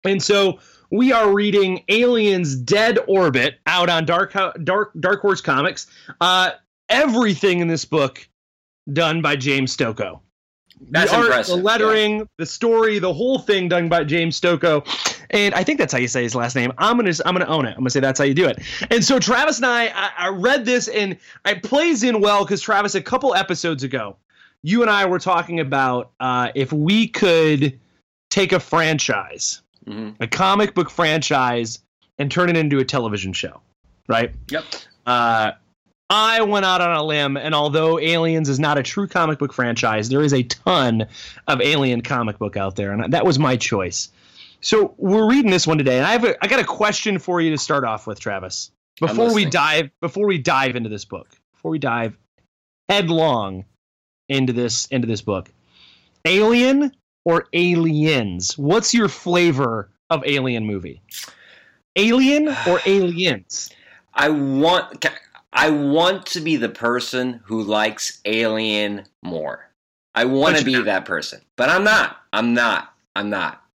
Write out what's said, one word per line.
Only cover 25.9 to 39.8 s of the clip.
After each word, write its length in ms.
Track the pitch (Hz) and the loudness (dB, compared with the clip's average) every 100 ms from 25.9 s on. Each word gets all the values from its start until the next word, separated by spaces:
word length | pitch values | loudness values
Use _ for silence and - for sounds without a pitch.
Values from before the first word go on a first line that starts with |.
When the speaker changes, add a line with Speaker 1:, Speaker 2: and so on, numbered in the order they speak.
| 123 123 _ | 0 -4 _
Speaker 1:
uh, 300 | 127 123 123 | -2 0 0
if 180 | 139 131 | -2 -2
we 340 | 151 151 208 220 | 0 2 2 2
could 720 | - 190 165 156 151 143 - _ _ _ _ _ | 2 4 4 4 2 0 -2 _ _ _ _ _
take 220 | - 190 | 0 2
a 60 | 185 | 0
franchise, 1000 | - 160 160 151 - 107 92 71 - - _ _ - | 2 0 2 0 -2 -4 -6 -8 -8 -8 _ _ -14
Speaker 2:
Mm-hmm. 360 | 107 110 107 | -12 -12 -10
Speaker 1:
a 40 | 120 | -8
comic 480 | - 190 202 202 | 0 2 2 2
book 160 | 190 165 | 0 -4
franchise, 880 | - 165 156 139 143 127 120 113 - _ _ _ - | 0 0 0 0 0 0 -2 -4 -10 _ _ _ -8
and 120 | 143 | -4
turn 200 | 175 175 | 0 2
it 60 | 165 | 2
into 220 | 151 139 | 2 0
a 40 | |
television 480 | 127 139 113 104 92 | 0 -2 -2 -4 -6
show, 300 | 92 90 - _ _ _ _ - | -8 -10 -14 _ _ _ _ -2
right? 220 | 117 117 - - | -2 -2 -6 -8
Speaker 2:
Yep. 120 | 151 - - - _ 123 | -8 -8 -16 -16 _ -2
Speaker 1:
Uh, 460 | 123 117 113 110 - _ _ _ _ _ | 0 2 2 0 -4 _ _ _ _ _
I 320 | 208 220 226 | 0 2 2
went 240 | 214 202 190 | 2 2 2
out 160 | 185 | 2
on 120 | 175 | 2
a 80 | 165 | 0
limb, 360 | 156 151 139 139 | 0 0 0 -2
and 160 | 143 | -2
although 440 | 151 147 151 160 165 | 0 2 2 2 2
Aliens 520 | 160 170 165 160 147 | 2 2 2 0 0
is 100 | 135 | 0
not 160 | 151 143 | 2 0
a 60 | |
true 260 | 127 - 202 | -2 -4 -2
comic 300 | 185 160 147 | 0 0 -2
book 160 | 139 | -4
franchise, 560 | - 120 117 | -2 -2 0